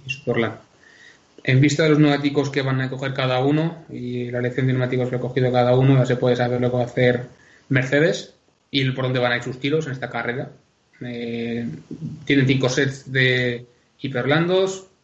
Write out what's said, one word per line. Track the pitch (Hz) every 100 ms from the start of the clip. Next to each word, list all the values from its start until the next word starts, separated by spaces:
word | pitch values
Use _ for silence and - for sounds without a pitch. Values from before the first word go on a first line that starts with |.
| -
y |
superblando. | - - 117 110 - - _ - - - - _ _
En | - 131
vista | 143 143
de | 160
los | 151
neumáticos | 147 143 143 143 135
que | 143
van | 135 131
a | 127
coger | 131 139
cada | 135 131 127
uno | 139 151 165 - -
y | 123 123 123 120
la | 123
elección | 123 120 131
de |
neumáticos | 127 127 127 123
que | 131
ha |
cogido | 131 131 127
cada | 123 123
uno, | 127 135 135
ya |
se | 123 120
puede | 127 120
saber | 120 123
lo | 123
que | 123
va |
a | 123
hacer | - 123 123 - - - - -
Mercedes | 131 135 143 170 202 - - _ _ _
y | 139 135
por | 127
dónde | 127 127
van | 123
a | 120
ir |
sus | 123 127
tiros | 139 156 147
en |
esta | 131 123
carrera. | 117 117 127 160 - _ _ _ -
Eh, | 123 120 117 117 117 117 120 160 - - - - -
tienen | 139 131
cinco | 131 127
sets | 147 139 - -
de | 131 127 127 123 120 123 _ _ _
hiperblandos, | 139 123 127 151 175 185 190 - - _